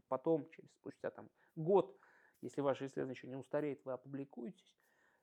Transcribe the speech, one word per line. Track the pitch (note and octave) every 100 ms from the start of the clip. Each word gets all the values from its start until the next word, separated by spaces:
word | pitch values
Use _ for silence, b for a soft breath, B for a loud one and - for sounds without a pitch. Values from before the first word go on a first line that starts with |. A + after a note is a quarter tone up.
| _
потом, | C3 - D#3+ C3+
через, | - -
спустя | _ - - -
там | - G#2+ b b -
год, | D#3+ G3 - - b b b b
если | - -
ваше | C#3 B2+ C3+
исследование | C#3+ C3+ B2
ещё | C3
не | C3
устареет, | B2+ D3 D3+ C3+ C3+
вы |
опубликуетесь | B2 C#3 C#3 C#3 - A#3 - - _ b b b b